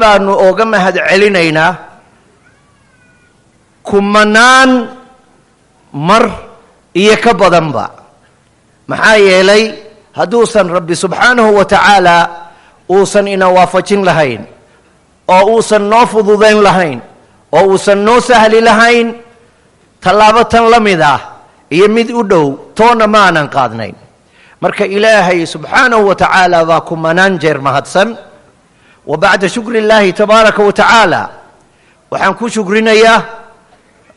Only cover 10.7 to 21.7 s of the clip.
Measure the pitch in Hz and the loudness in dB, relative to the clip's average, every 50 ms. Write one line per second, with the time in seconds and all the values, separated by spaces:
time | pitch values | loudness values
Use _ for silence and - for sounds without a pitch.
10.7 | 170 180 170 160 175 - - 180 - - 208 240 247 240 220 214 208 202 185 196 | -4 -6 -4 -6 -6 -6 -6 -6 -4 -2 0 0 2 2 2 2 2 2 0 0
11.7 | 202 170 170 196 208 196 180 175 170 170 170 - - - - - - _ _ _ | 0 0 2 2 2 2 2 2 2 2 0 -2 -6 -14 -20 -20 -20 _ _ _
12.7 | _ _ _ - 180 202 190 - - 208 202 202 196 190 190 185 180 180 180 175 | _ _ _ -2 0 0 0 0 0 -2 -2 -2 -2 -2 0 2 2 2 2 2
13.7 | - 185 180 - 202 202 196 180 151 160 151 131 117 101 - - - _ _ _ | 0 -4 -2 -2 -2 -2 0 0 0 0 -2 -2 -4 -8 -12 -18 -20 _ _ _
14.7 | _ _ _ _ _ _ _ _ _ _ _ - 180 185 196 208 226 226 - - | _ _ _ _ _ _ _ _ _ _ _ 0 2 2 4 4 2 0 0 0
15.7 | 214 208 202 202 220 233 240 - 202 220 196 196 214 196 214 214 214 214 202 190 | -2 -2 0 0 2 2 0 2 0 -2 0 0 2 2 2 2 2 4 2 2
16.7 | 175 185 175 151 127 117 - - _ _ _ _ _ _ _ _ - 160 196 196 | 2 0 -2 -4 -6 -10 -14 -20 _ _ _ _ _ _ _ _ 0 0 2 2
17.7 | 190 185 - 202 202 202 202 214 240 247 - - 247 226 220 220 220 226 226 233 | 0 0 0 0 0 0 2 2 0 0 2 2 2 2 2 2 2 2 2 2
18.7 | 214 220 233 233 240 233 233 233 226 - - _ _ _ _ _ _ _ _ _ | 2 2 2 2 2 0 -2 -4 -6 -12 -20 _ _ _ _ _ _ _ _ _
19.7 | _ _ _ _ _ _ - 185 190 208 214 214 220 240 226 220 226 233 233 226 | _ _ _ _ _ _ -4 -2 2 4 2 4 4 2 0 0 0 0 2 2
20.7 | 220 220 214 208 185 160 156 147 135 - - - - - - _ _ _ _ _ | 2 2 2 0 0 0 0 0 0 -2 -6 -12 -20 -20 -20 _ _ _ _ _